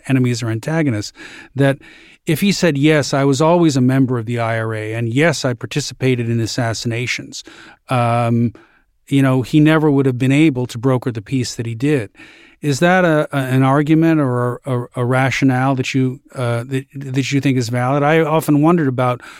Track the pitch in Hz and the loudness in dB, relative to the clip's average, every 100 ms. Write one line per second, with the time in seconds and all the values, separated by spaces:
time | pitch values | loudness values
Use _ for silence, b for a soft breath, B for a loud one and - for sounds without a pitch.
0 | - 131 123 117 117 113 127 160 147 107 | -2 0 0 -2 -4 -6 -4 -2 -2 -2
1 | - - B B B 127 139 139 - B | -6 -12 B B B 0 0 0 -8 B
2 | B B - 156 202 185 175 139 151 156 | B B -4 -2 0 0 0 2 2 2
3 | 127 143 139 135 156 175 165 135 127 131 | 2 0 2 2 2 4 4 4 2 2
4 | 127 123 110 117 113 113 110 110 107 113 | 2 0 -4 -4 -2 -2 -4 -6 -6 -6
5 | 117 123 165 143 135 117 - 147 - 127 | -4 0 0 0 -2 -4 -6 -6 -8 -4
6 | 131 123 117 117 113 - 117 107 123 113 | -2 0 0 -2 -2 -2 -4 -4 -6 -6
7 | 123 - 139 - - B B B - 127 | -6 -8 -10 -16 -18 B B B -4 0
8 | 117 117 117 117 117 - b b b _ | 2 2 2 0 0 -4 b b b _
9 | - 139 135 131 117 151 151 160 156 139 | -2 2 2 2 2 4 4 4 4 2
10 | 135 123 131 139 160 127 123 120 131 127 | 2 0 0 4 2 2 -4 -4 0 0
11 | 127 113 101 131 117 - 117 113 143 147 | -2 -8 -4 -4 -4 -6 -8 -4 -2 -2
12 | 101 - B B B B 147 131 175 185 | -4 -12 B B B B -4 0 2 2
13 | 175 151 151 143 131 131 135 139 147 160 | 2 2 0 -2 0 2 4 2 2 2
14 | 165 160 135 123 123 120 - 123 - - | 4 2 2 0 -2 -4 -4 -4 -4 -4
15 | 123 127 131 - 135 127 131 131 127 135 | 0 0 0 0 0 0 0 -2 -2 -2
16 | 131 127 _ - 120 117 127 135 135 139 | -2 -4 _ -6 -4 -4 -4 -8 -8 -12
17 | 135 131 127 139 139 131 117 123 123 143 | -6 -4 -2 0 0 0 -2 -2 0 0
18 | 143 165 151 160 156 147 151 175 139 127 | 2 2 2 0 2 2 4 2 0 0
19 | 127 123 - B | -2 -2 -8 B